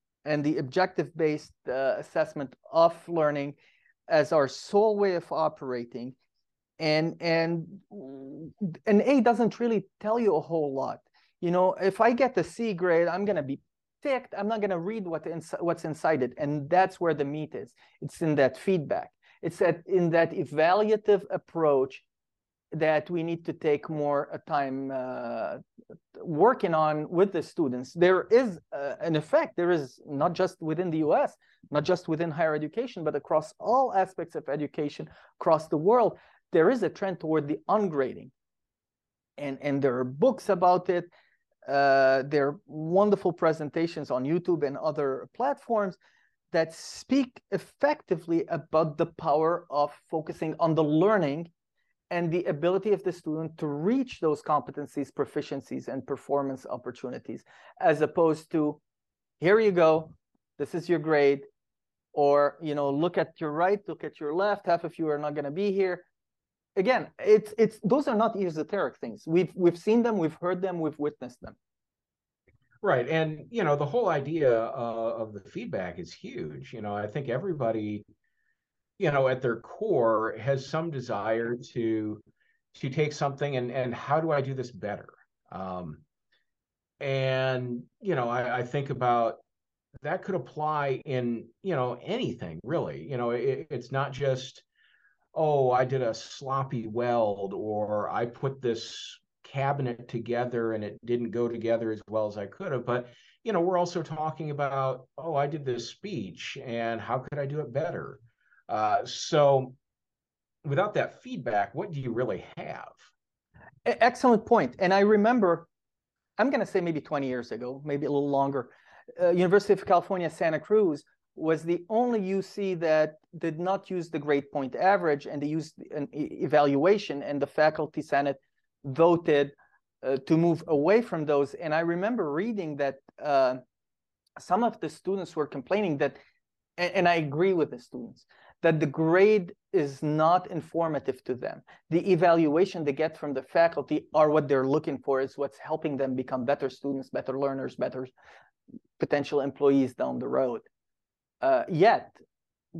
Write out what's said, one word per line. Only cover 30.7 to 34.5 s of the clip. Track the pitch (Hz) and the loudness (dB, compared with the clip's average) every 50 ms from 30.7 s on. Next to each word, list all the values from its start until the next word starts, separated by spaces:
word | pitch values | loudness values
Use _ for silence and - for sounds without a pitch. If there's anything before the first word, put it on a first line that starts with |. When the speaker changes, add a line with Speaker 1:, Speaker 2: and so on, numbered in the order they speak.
| 156 160 185 180 | -4 -2 -2 -2
Speaker 1:
the | 156 160 | -2 0
U | 160 147 180 | 2 2 4
S, | 262 285 - - _ _ _ _ _ - - | 2 2 0 -4 _ _ _ _ _ -12 -4
not | 143 147 147 | -2 -2 0
just | 185 185 175 - - | 2 0 0 0 -2
within | 160 151 170 165 | -4 -2 -2 -2
higher | 143 156 170 160 151 | -2 0 0 0 0
education, | 151 151 151 - 226 254 247 - 190 160 | 0 -2 -4 -4 -6 -6 -6 -8 -6 -4
but | 151 147 | -2 -2
across | 143 - - - 156 156 - - - | -4 -2 0 0 0 0 -2 -8 -8
all | - 196 233 269 269 240 190 | -2 0 2 2 2 2 2
aspects | 196 185 - - - 165 170 - | 2 0 0 -2 -8 -10 -8 -10
of | 156 - | -10 -6
education | - | -6